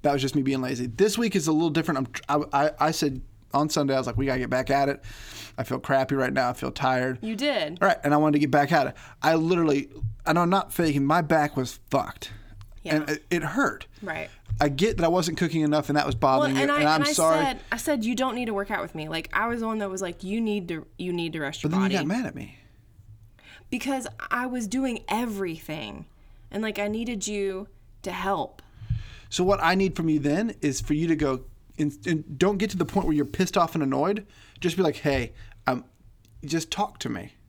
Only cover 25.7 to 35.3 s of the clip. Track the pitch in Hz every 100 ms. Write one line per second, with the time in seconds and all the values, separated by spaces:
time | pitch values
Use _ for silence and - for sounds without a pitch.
25.7 | 202 110 - - - - - - 202 220
26.7 | 208 208 214 233 226 196 208 196 190 208
27.7 | - - - 190 185 190 190 135 - -
28.7 | - - - - - - - 180 196 165
29.7 | 190 190 - 160 156 139 151 226 202 151
30.7 | 131 - 147 165 160 147 131 - - -
31.7 | - 151 - 185 156 151 135 185 202 208
32.7 | 185 170 202 160 151 143 - 185 - 165
33.7 | - 139 135 160 214 208 - - - 175
34.7 | 160 175 - 156 135 117